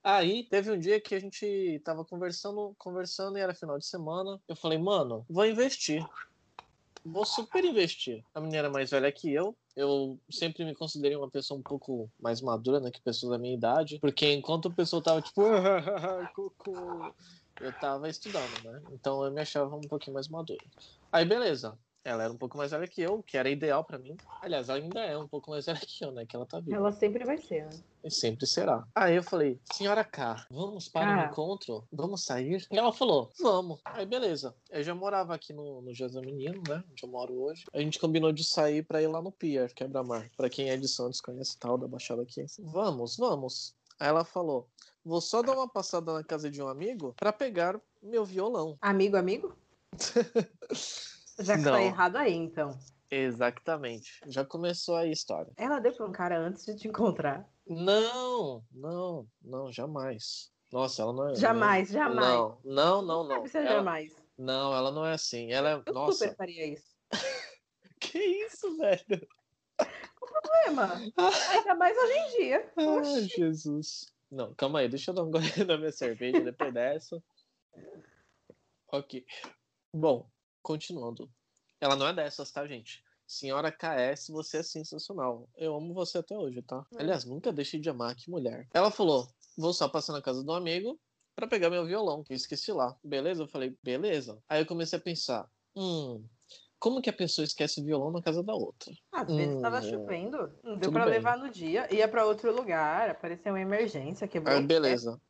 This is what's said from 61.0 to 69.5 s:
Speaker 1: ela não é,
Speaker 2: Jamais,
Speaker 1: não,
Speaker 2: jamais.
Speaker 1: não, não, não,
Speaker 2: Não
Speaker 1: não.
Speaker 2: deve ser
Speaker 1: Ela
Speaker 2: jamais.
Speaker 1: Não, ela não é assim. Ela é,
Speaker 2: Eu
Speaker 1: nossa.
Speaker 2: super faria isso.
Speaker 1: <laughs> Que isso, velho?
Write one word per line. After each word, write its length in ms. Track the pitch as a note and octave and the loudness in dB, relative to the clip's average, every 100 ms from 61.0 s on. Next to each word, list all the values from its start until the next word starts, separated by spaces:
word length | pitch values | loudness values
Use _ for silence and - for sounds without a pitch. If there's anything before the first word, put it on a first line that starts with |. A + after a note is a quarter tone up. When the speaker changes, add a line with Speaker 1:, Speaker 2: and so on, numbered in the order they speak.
Speaker 1:
ela 100 | A2 | -2
não 160 | B2+ C#3+ | 0 0
é, 60 | |
Speaker 2:
Jamais, 560 | C3+ A3+ A#3 G#3 F#3+ G3 | 4 4 6 6 4 2
Speaker 1:
não, 80 | G#3 | 0
Speaker 2:
jamais. 160 | G3 - B2+ | 2 4 6
Speaker 1:
não, 320 | B2 A2 A2+ | 6 4 -2
não, 380 | C3+ C3+ D#3+ G3 | -2 4 6 6
não, 0 | |
Speaker 2:
Não 200 | F#3 D#3+ | 2 -2
Speaker 1:
não. 40 | - | 0
Speaker 2:
deve 200 | C3 C4+ | -2 -2
ser 100 | D#4 | 0
Speaker 1:
Ela 100 | C4+ - | 4 4
Speaker 2:
jamais. 400 | F#3+ D#3+ D#3 - _ - | 2 -2 -6 -14 _ -8
Speaker 1:
Não, 360 | C3 C3 C#3 | -2 0 2
ela 160 | C3+ C3+ | 2 2
não 140 | D3 | 0
é 80 | D#3+ | -2
assim. 400 | D#3 - A#2+ A#2 | 0 -2 -4 -2
Ela 180 | B2+ D3 | 2 2
é, 100 | D3+ | 0
Speaker 2:
Eu 80 | - | -2
Speaker 1:
nossa. 200 | - D3 - | 0 0 2
Speaker 2:
super 120 | G3+ G3 | 0 -2
faria 300 | F3+ E3+ D#3 | -8 -6 -6
isso. 280 | D3 _ _ _ | -6 _ _ _
Speaker 1:
<laughs> 500 | - - C4 - - _ _ _ _ | -4 -4 -6 -10 -18 _ _ _ _
Que 180 | - E4 | -6 0
isso, 560 | G4+ F#4+ A4 - G4+ D#4+ | 0 0 -4 -6 -6 0
velho? 500 | D#4 F3+ - F#3 - _ _ | 2 2 0 -4 -4 _ _